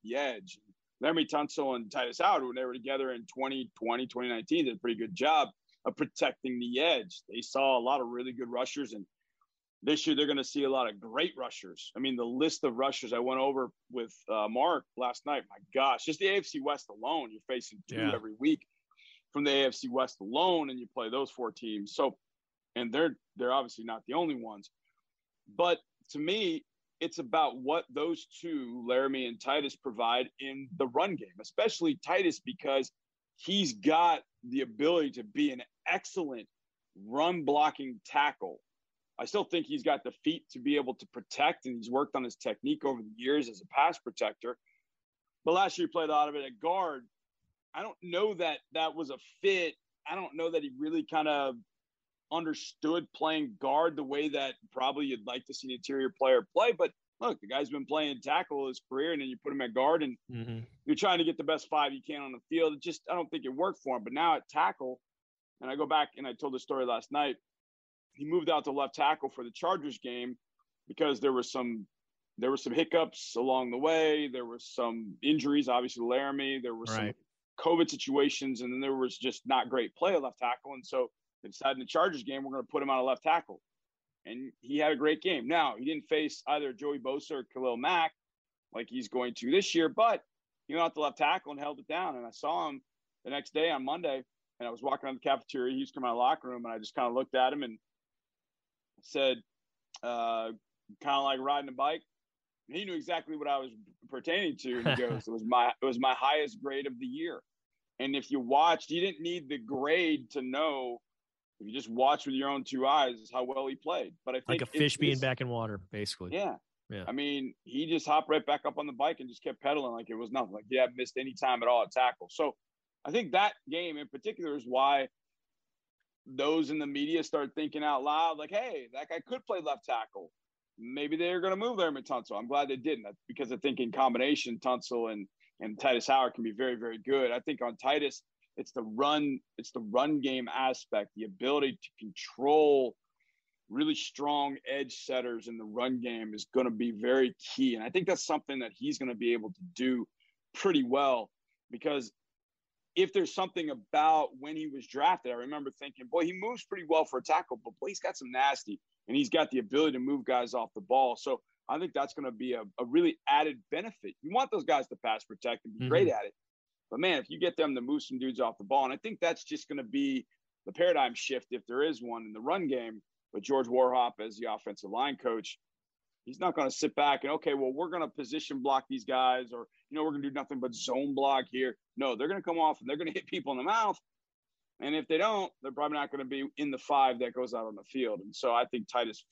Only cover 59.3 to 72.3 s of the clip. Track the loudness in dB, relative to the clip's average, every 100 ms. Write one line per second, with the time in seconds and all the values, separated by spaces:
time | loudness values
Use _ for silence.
59.3 | -8 -6 -4 -2 2 4 4 2 -4 -10
60.3 | -10 -8 -8 -10 _ 0 2 4 4 2
61.3 | 0 0 -2 0 2 2 0 -8 -8 -8
62.3 | -12 -4 2 2 2 -6 -8 -4 -4 -2
63.3 | -6 -6 -2 -2 -2 -4 -4 -4 0 2
64.3 | 2 0 0 0 -2 -8 -10 _ _ _
65.3 | _ _ _ -6 -2 2 2 2 -4 -10
66.3 | -6 -6 -6 -4 -2 0 -2 -2 -2 0
67.3 | -2 _ _ _ _ _ _ _ -12 -2
68.3 | 0 4 2 2 0 -2 2 2 2 -2
69.3 | -6 -12 -2 0 0 -2 -8 -8 -6 -6
70.3 | -10 _ _ _ _ -14 0 2 4 2
71.3 | 2 0 -2 -4 -4 -10 _ _ _ _